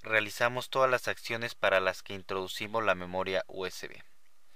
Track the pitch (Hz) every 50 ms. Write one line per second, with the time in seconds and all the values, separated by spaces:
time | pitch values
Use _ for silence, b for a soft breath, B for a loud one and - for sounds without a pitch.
0 | - 110 110 110 107 104 98 - 120 120 123 127 123 - - 131 131 131 127 120
1 | - - 98 - - - 120 113 117 117 - - - 101 95 95 92 92 92 -
2 | - - 101 98 92 - 98 95 92 92 - - 110 104 107 113 110 101 92 90
3 | 90 90 90 92 92 95 95 92 92 - - 98 95 92 - - - - - -
4 | - - - - - - - - - B B